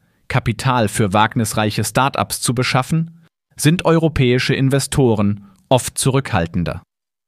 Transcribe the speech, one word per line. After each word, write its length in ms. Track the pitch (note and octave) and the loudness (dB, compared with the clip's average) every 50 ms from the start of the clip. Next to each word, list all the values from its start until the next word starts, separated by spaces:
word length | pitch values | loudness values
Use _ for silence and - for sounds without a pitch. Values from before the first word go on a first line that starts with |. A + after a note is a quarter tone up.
| _ _ _ _ _ _ | _ _ _ _ _ _
Kapital 580 | - B2+ - A#2+ G#2+ - - C3+ B2 B2 A2 G2+ | -4 -2 -2 -2 -4 -2 -2 0 0 2 0 0
für 240 | - - A2 F#2+ F#2 | 0 0 0 0 2
wagnisreiche 720 | G#2+ G#2+ A2 - B2 A2 - - A2+ A2 G#2+ - - G#2 | 2 2 2 0 -2 -4 -2 -2 -2 -2 -2 -2 -2 -4
Start-ups 580 | - - C3 B2+ C#3 - - G2+ - - - | -2 0 0 0 0 0 -2 -4 -4 -6 -4
zu 140 | - - B2 | -4 -2 -2
beschaffen, 720 | B2+ A#2+ - - B2+ B2+ - E3 D#3+ E3 E3 - - _ _ _ _ _ _ _ | -2 -2 0 0 -2 0 0 -2 -2 -2 -4 -8 -18 _ _ _ _ _ _ _
sind 280 | - - D3+ F3 F#3 - | 0 2 2 2 2 2
europäische 720 | E3 E3 E3 D#3+ D#3+ D#3 - C3+ B2 B2 B2+ - - C#3 | 2 2 2 2 2 2 2 2 4 2 2 2 0 0
Investoren 920 | - C3+ C3+ C3+ C#3 - - - D3 C3+ A#2+ A2 G2+ G#2 G2+ G#2 G2+ - - - _ _ _ | 2 2 2 2 0 -2 -2 0 2 2 2 2 2 0 0 -2 -4 -8 -16 -20 _ _ _
oft 300 | C3+ B2 - - - - | 0 0 0 -2 -6 -2
zurückhaltender. 840 | - C3+ B2+ C#3 C3+ - - F#2 E2 E2 - F2+ E2+ D2+ - F2 - _ _ _ _ _ _ _ _ | -2 0 0 0 -2 -2 -2 -2 -2 -2 -2 -4 -4 -4 -6 -8 -14 _ _ _ _ _ _ _ _